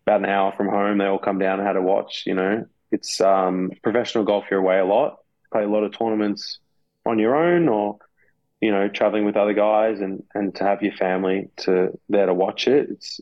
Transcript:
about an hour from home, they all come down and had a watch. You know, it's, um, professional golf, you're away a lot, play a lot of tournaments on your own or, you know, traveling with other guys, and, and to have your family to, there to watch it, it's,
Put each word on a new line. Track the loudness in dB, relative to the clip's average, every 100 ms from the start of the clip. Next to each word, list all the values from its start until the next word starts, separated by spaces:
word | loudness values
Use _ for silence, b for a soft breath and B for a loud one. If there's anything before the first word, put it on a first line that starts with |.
| 0
about | 0
an | 2
hour | 0 0 0
from | -2
home, | 0 0 0
they | 0
all | 0
come | -2 0
down | 0 0
and | 0
had | 0
a |
watch. | 2 0 -2 -8 -4
You | -2
know, | 0 -2 -6 _ _
it's, | -6 -4 0
um, | 2 4 2 0 -4 -4
professional | -2 -2 -2 -2
golf, | 0 0 0
you're | 0
away | 2 2
a | 2
lot, | 2 0 -6 _ _ _
play | -4 0
a |
lot | 0
of | -2 -4
tournaments | -2 0 -2 -4 -10 -16 _ _ _ _ -2
on | 0
your | 2 2
own | 2 2 2
or, | 0 -2 -6 _ _ _ _ _ _
you | 0
know, | 2 0
traveling | 2 0 2 0
with | 2
other | 0
guys, | 2 2 2 2 -2
and, | -6 -8 -10
and | -4 -4 -2
to |
have | -2 0
your | -2
family | -2 -2 0 0 -2 -6 -6
to, | 0 0 0 -4 -2
there | 0 2
to |
watch | 2 0 0 2
it, | 2 0
it's, | -8 -14 -10